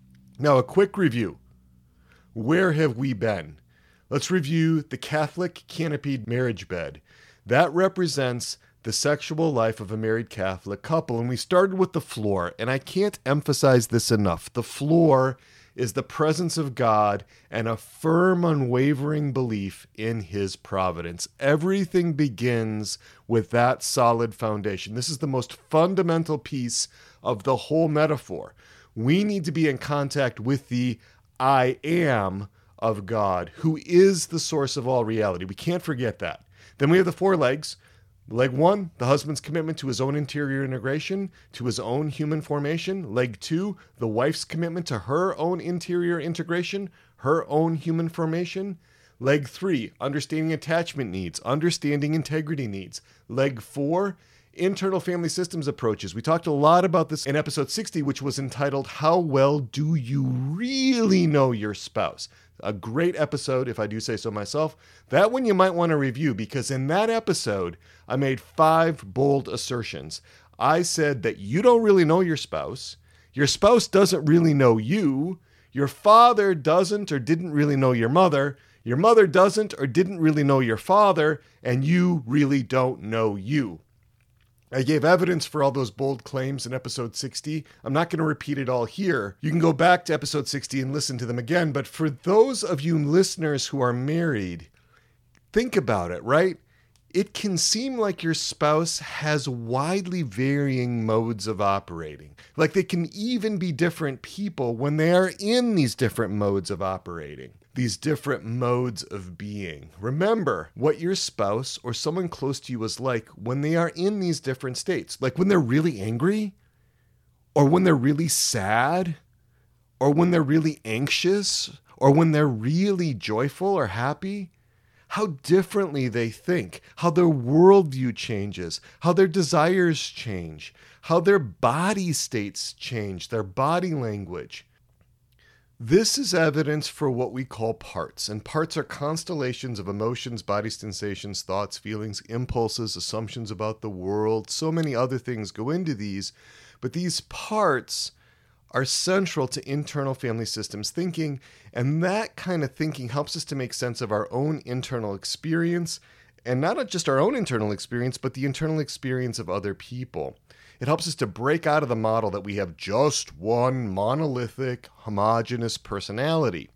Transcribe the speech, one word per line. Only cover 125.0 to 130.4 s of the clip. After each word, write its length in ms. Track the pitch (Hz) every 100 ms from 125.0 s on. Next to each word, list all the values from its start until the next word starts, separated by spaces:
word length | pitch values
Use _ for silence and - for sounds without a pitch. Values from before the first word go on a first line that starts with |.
| -
How 180 | - 208 139
differently 640 | - 185 175 208 185 143 127
they 240 | 113 117
think, 500 | - - 175 92 - - -
how 160 | 170
their 140 | 160 170
worldview 920 | 143 120 151 185 196 160 131 127 110
changes, 640 | - 104 101 90 85 - - -
how 120 | 165
their 140 | 175 190
desires 720 | 190 151 165 160 190 175 156
change, 720 | - - 120 95